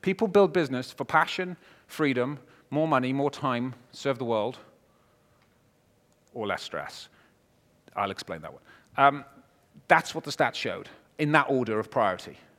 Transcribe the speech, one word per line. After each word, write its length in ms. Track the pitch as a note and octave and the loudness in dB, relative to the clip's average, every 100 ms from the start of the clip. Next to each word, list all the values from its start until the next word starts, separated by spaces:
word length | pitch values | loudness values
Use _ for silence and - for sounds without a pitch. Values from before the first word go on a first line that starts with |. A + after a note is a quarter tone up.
People 260 | - F#3+ A3 | -2 0 4
build 240 | G3+ F#3+ | 6 6
business 400 | F3+ D3 B2+ B2 | 4 0 -4 -6
for 140 | - - | -10 0
passion, 500 | D#3+ E3 - F3+ F3 - - _ | 2 2 -2 -8 -10 -18 -20 _
freedom, 520 | - D3+ B2 B2 D3 - - _ | -2 0 2 -2 -4 -14 -20 _
more 180 | C#3+ D#3 | -2 2
money, 240 | C#3 B2+ | 2 2
more 180 | C3+ C#3+ | 0 -2
time, 420 | - C#3+ A#2+ B2+ B2+ - | -2 -4 -2 -4 -10 -20
serve 240 | - C#3 B2 | -8 -4 -4
the 80 | B2 | -2
world, 320 | A2+ G#2+ B2+ - _ _ _ _ _ _ _ _ _ _ _ _ _ _ _ _ | -2 -2 -6 -20 _ _ _ _ _ _ _ _ _ _ _ _ _ _ _ _
or 120 | B2 G#2 | -8 -4
less 160 | F#2+ | -4
stress. 460 | - D#2 C#2+ - - _ _ _ _ _ _ _ - - | -6 -10 -10 -14 -20 _ _ _ _ _ _ _ -12 -4
I'll 160 | G2+ | -4
explain 300 | F#2+ - F2 | -4 -10 -12
that 120 | D#2 | -12
one. 80 | C#2 - - _ - | -18 -20 -20 _ 4
Um, 280 | C#3 C#3+ - - _ _ _ - _ | 4 4 -10 -20 _ _ _ -20 _
that's 260 | E3 - | 2 2
what 100 | D#3+ | -10
the 80 | D#3 | -10
stats 240 | - B2+ - | -2 -2 0
showed, 340 | A2 F#2 - - _ - | -6 -8 -12 -20 _ -4
in 140 | D3+ | 2
that 140 | D#3 C#3 | 4 4
order 300 | C3+ A#2 G#2+ | 2 2 -2
of 100 | G#2+ | -2
priority 480 | C3+ G#2 F#2 - - - | 2 2 0 -8 -18 -20